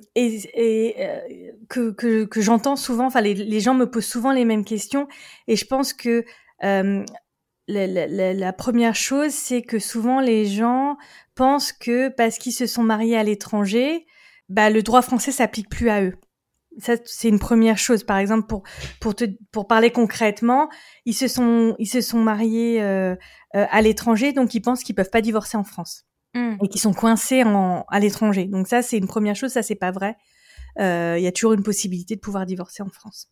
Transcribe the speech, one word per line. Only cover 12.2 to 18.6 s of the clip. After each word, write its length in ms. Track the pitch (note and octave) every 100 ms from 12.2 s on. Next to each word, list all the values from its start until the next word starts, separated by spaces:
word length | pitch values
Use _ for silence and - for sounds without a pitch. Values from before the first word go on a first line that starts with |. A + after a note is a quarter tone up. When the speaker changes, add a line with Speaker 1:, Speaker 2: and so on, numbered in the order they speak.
| A3+ -
Speaker 1:
qu'ils 160 | B3
se 120 | - A#3
sont 160 | -
mariés 340 | A3+ G#3+ A3+ A3+
à 60 |
l'étranger, 840 | G#3+ G#3 - G#3 G3+ A3+ C#4 E4 - _ _ _ -
bah, 220 | G3 G#3+
le 120 | A3
droit 200 | G#3 B3
français 300 | B3 A#3+ -
s'applique 360 | C4+ A3 A3+ G3
plus 220 | - A#3
à 120 | G#3
eux. 120 | F#3+ - _ _ _ _ _ C#4+
Ça, 160 | - A#3
c'est 240 | - - A#3
une 100 | G#3
première 360 | - A3+ A3+ A3
chose. 280 | - A3+
Par 120 | - G3
exemple, 280 | G3 A3 G#3+
pour, 160 | G#3